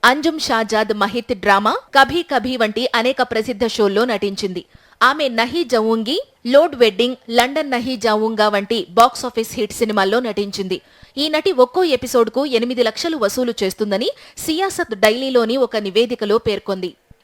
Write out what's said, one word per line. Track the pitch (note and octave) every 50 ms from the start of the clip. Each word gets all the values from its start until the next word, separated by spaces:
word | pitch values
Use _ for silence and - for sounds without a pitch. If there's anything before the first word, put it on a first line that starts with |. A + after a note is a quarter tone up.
| -
అంజుమ్ | A#3+ B3+ D4+ C#4 E4 D#4 D#4
షాజాద్ | - - B3 A3+ A3+ G3+ A3 G#3+ A3 G#3+ G#3+
మహిత్ | G#3 G3+ G#3 F#3+ A#3+ G#3+ - B3
డ్రామా | F#3 F3 G#3 G3 G3 G#3 A3 - B4+ - _ - C4+
కభీ | C4+ A#3+ C#4+ F4
కభీ | E4 - C#4+ B3 G#3+ B3+ B3+
వంటి | A#3 A3+ G#3+ G#3 A3+ B3+ - -
అనేక | A#3 A3+ B3+ C4+ -
ప్రసిద్ధ | B3+ - A#3 A3 G#3+ A#3+ A#3 G3 B3
షోల్లో | A3 - - G#3 G3 G3 G#3 A#3+
నటించింది. | B3+ A3 G3 G3+ G3+ G3 - G#3 F#3+ F3+ F3 - _ _ - _ _ _ -
ఆమె | A3+ B3+ C#4+ D#4 D4 C4
నహీ | A#3 A3+ A#3 A#3+ C4 F4 E4
జవూంగి, | A#3 B3+ A3+ A3 A3+ A3+ A3+ A3 A3+ D4+ G#4 C#5 _ _ _ -
లోడ్ | A#3+ C4 C#4+ E4 E4+ C#4
వెడ్డింగ్, | A#3+ A#3+ G#3+ F#3+ F#3+ A#3+ B3 B3+ - _ A3+
లండన్ | A#3 A#3+ A#3+ B3+ C#4 D#4 D4+ C#4
నహీ | C4 A#3+ A#3 C4 C4
జావూంగా | G#3 G#3+ A3+ G#3+ G#3+ G#3+ A3 A3+ G#3+ G#3+ G#3+
వంటి | G#3 G3+ G3+ - A#3 A3 - -
బాక్సాఫీస్ | F3 A3+ A#3 C4 - - - A#3+ - A3+ A3 - -
హిట్ | B3 G#3+ G#3
సినిమాల్లో | - - A#3 A3 G#3+ G3+ F#3+ F#3+ G#3+ B3
నటించింది. | B3+ A3+ G3 G3+ G#3 G3+ - G3+ F#3+ F#3 F#3 - _ _ _ _ - - -
ఈ | C4+ D4 D#4
నటి | D4+ D#4 - G4+
ఒక్కో | E4+ B3+ B3+ B3 - F#4 F#4
ఎపిసోడ్కు | E4 C4 A#3 - A#3+ - A#3+ A3+ G#3+ - C4 D4
ఎనిమిది | D4 B3 A3 A#3 B3 B3+ B3
లక్షలు | A#3 A3 A3 - - E4+ D#4+
వసూలు | C#4+ G#3+ G3 - B3+ B3+ A#3+ A#3 -
చేస్తుందని | G3+ F#3+ - - G#3+ G#3 G3 G3 C4 A4 C#5+ - - - - -
సియాసత్ | - - D#4 E4+ F#4+ G4 F#4 - F4 - A3 F#3+
డైలీలోని | A3+ G#3+ A3 B3+ C4+ C4+ B3+ A#3+ A#3 A3+ B3
ఒక | C4+ B3 - -
నివేదికలో | G#3+ G#3 G3 F3+ G#3+ A#3+ A3+ B3 - A3 G3+ G#3 A#3
పేర్కొంది. | - A3+ G3+ - - - F#3+ F#3+ F3+ F3 - _ _ _ - _